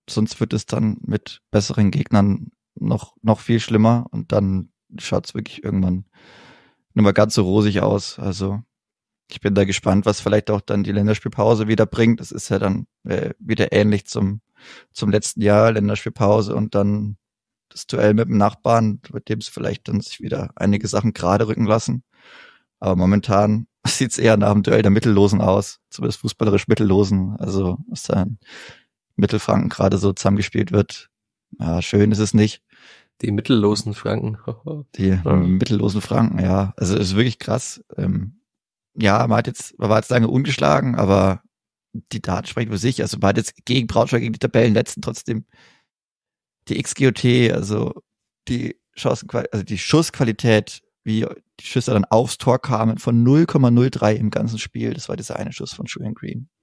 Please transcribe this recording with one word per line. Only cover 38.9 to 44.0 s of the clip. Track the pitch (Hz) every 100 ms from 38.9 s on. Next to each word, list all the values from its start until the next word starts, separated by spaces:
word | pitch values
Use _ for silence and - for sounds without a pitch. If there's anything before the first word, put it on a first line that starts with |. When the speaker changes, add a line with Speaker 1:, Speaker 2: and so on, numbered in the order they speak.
| -
Speaker 1:
ja, | 104 104 120
man | 107
hat | -
jetzt, | - - -
man | 107
war | 110
jetzt | -
lange | 123 113
ungeschlagen, | 131 139 131 - - - -
aber | 95 98 95 92 - _ _ _ _
die | - - 113
Daten | - 90 -
sprechen | - 107
für | 101
sich. | 120 -
Also, | - -
man | 98
hat | 117
jetzt | - - -
gegen | 131 113
Braunschweig, | 113